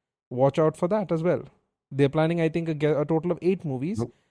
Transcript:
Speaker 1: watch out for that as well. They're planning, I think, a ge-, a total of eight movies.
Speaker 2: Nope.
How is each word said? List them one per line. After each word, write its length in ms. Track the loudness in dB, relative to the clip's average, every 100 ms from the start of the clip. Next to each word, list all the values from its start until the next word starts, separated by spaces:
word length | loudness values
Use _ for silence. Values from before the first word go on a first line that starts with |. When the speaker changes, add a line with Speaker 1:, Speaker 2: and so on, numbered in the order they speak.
| _ _ _
Speaker 1:
watch 280 | 2 2 4
out 200 | 2 2
for 100 | -2
that 240 | -2 -2
as 100 | -2
well. 220 | 0 -2 -4 _ _ _ _
They're 160 | 0 2
planning, 320 | 2 0 2
I 80 | 0
think, 220 | 0 -4
a 40 |
ge-, 120 | 0 0
a 180 | 2
total 280 | 2 0 0
of 80 | -2
eight 240 | 0 0 -2
movies. 340 | -4 -4 -4
Speaker 2:
Nope. 160 | -6 -8 _